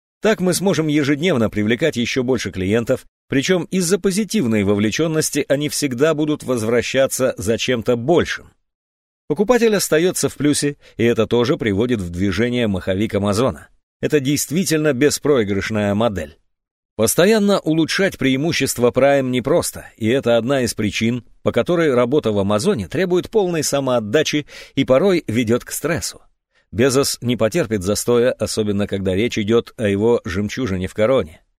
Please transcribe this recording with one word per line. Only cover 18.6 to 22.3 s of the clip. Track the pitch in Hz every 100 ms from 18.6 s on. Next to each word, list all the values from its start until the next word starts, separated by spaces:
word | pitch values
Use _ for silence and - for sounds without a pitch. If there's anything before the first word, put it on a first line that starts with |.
| 127 - 120
Prime | 123 135 143 131
непросто, | 127 120 165 - 82 - -
и | 110
это | 135 120 117
одна | 113 139
из | 117
причин, | - 104 - 113 123 - -
по | -
которой | 120 113 170 160 123
работа | 123 147 117